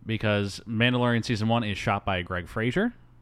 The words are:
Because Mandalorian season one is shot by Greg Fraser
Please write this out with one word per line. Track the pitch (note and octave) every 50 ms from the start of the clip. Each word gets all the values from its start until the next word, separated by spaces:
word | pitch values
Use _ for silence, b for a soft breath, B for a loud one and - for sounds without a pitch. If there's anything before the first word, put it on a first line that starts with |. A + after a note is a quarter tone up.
| -
Because | - A2+ G#2+ - G#2+ G#2 G#2 G2+ G2+ - - -
Mandalorian | - A#2 G#2+ A#2 B2 B2+ B2 B2 A#2+ A#2+ A#2 A2
season | - A#2+ G2+ A2 A2
one | A#2 A#2 A2+
is | G#2+ G2
shot | - - A#2 G2+ G2+ -
by | G#2 F#2+ F2+
Greg | F2 E2+ F#2 F2+ E2+ -
Fraser | - A2 A2+ B2 A#2 F3+ G#3+ A#3+ - - - - - -